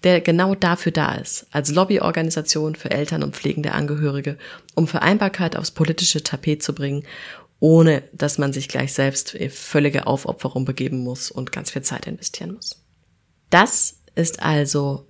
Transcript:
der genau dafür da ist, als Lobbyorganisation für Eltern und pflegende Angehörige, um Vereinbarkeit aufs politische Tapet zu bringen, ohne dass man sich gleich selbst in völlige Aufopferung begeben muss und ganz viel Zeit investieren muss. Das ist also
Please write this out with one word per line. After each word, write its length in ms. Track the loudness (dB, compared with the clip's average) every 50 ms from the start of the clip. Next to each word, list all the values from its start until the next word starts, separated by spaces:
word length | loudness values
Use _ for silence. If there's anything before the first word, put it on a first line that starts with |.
| 2
der 180 | 4 4 4
genau 340 | 4 4 4 4 4 2 2
dafür 360 | 2 2 0 0 0 -2 -2
da 240 | 0 0 0 0 -2
ist, 300 | -4 -6 -4 -6 -6 -6 _
als 200 | -4 -2 0 2
Lobbyorganisation 1040 | 2 2 2 4 2 2 2 0 0 0 -2 -2 -2 -2 0 0 0 0 0 -4 -4
für 140 | -6 -6 -4
Eltern 320 | -2 -2 -2 -2 -2 -2
und 140 | -4 -4 -6
pflegende 380 | -4 -4 -4 -2 -2 -4 -2 -2
Angehörige, 640 | -2 -2 -2 -2 -2 -2 -2 -2 -2 -4 -6 -8 -8 -14 -20 -20 -20 -16 -6 -2
um 140 | 0 0
Vereinbarkeit 680 | 0 0 2 4 4 4 4 2 -2 -2 -2 -2 -2 -2
aufs 160 | -4 -6 -6
politische 520 | -2 0 0 0 0 -2 0 0 -2 -2 -4
Tapet 400 | -4 -6 -4 -2 -2 -2 -2 -2
zu 100 | -4 -4
bringen, 300 | -4 -4 -4 -4 -6 -6 -10 -16 -18 -16 -18 -18 -20 -20 _ _ 2
ohne 420 | 4 6 8 8 8 8 6 2 0 -8
dass 280 | -8 -4 0 2 2 2
man 140 | 2 -2 -2
sich 140 | -4 -6 -6
gleich 240 | -4 -4 -2 -2 0
selbst 420 | 2 2 2 0 -2 -4 -4 -6
in 160 | -6 -6 -6
völlige 560 | -6 -8 -8 0 2 2 2 2 2 0 0
Aufopferung 580 | 0 -2 -2 -2 -4 -6 -4 -6 -4 -2 -2 -2
begeben 380 | -2 -2 -4 -4 -4 -4 -4 -4
muss 260 | -6 -6 -6 -6 -8
und 220 | -6 -8 -8 -8
ganz 180 | -8 -8 -8 -6
viel 140 | -6 -2 -2
Zeit 240 | -2 -4 -4 -8
investieren 480 | -10 -10 -6 -8 -8 -8 -8 -12 -12 -12
muss. 280 | -12 -12 -14 -14 _ _ _ _ _ _ _ _ _ _ _ _ _ _ 4
Das 500 | 4 4 6 6 6 4 4 2 -2 _ _ -10 -2
ist 260 | 0 0 0 0 0
also 680 | -2 0 0 2 2 2 0 0 0 -2 -4 -6 -10